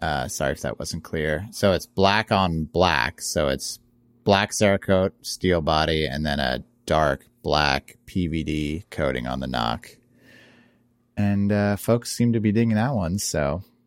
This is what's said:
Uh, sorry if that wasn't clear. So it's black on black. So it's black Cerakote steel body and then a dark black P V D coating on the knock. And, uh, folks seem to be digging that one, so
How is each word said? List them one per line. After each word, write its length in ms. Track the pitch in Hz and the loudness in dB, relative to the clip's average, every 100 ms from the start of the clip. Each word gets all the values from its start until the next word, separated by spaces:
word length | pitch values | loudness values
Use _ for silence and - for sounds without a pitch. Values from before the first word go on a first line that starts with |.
Uh, 260 | 82 71 64 | -4 -2 -4
sorry 260 | - 69 | -4 -4
if 80 | 71 | -2
that 180 | - - | -6 -8
wasn't 240 | - 82 | -8 -10
clear. 440 | - 82 78 76 104 | -8 -4 -2 -2 -6
So 220 | - 101 | -2 0
it's 120 | 85 - | 0 -2
black 460 | - 98 104 110 | 0 2 2 2
on 340 | 101 92 80 78 | 0 2 0 -2
black. 560 | 85 90 73 58 - | 2 2 4 0 -4
So 260 | - 85 71 | -6 -2 0
it's 300 | 67 - - _ _ _ _ | -2 -6 -12 _ _ _ _
black 280 | - 98 104 | 2 2 2
Cerakote 600 | - 104 98 - 95 95 - | 2 2 2 2 2 2 -2
steel 400 | - - 92 85 | -14 -4 2 2
body 440 | 76 78 78 78 73 | 2 2 2 0 0
and 200 | 69 76 | -2 -2
then 140 | 71 | 0
a 240 | 65 64 - _ - | 0 -2 -6 _ -2
dark 400 | 78 76 67 - _ | 2 2 0 -6 _
black 540 | 80 73 73 69 - - - | -2 2 2 0 -4 -20 -8
P 220 | 95 87 | -2 -2
V 160 | 80 | -2
D 400 | 76 78 76 78 - | -2 -2 -2 -6 -8
coating 340 | - 73 64 62 | -4 -2 -2 -4
on 120 | 65 | -6
the 80 | 65 | -4
knock. 420 | 64 57 60 - - _ _ - - - - _ _ _ _ _ - | -4 -2 -4 -8 -20 _ _ -20 -20 -20 -20 _ _ _ _ _ -2
And, 340 | 104 101 101 | 0 2 2
uh, 240 | 104 101 101 | 2 2 0
folks 360 | - 117 - - | 0 0 0 0
seem 180 | 120 | 2
to 60 | 117 | 2
be 120 | 107 | 2
digging 240 | 104 117 107 | 2 2 2
that 180 | 120 | 2
one, 240 | 127 85 98 | 0 0 -2
so 440 | - 80 71 82 - _ | -2 -2 0 -2 -6 _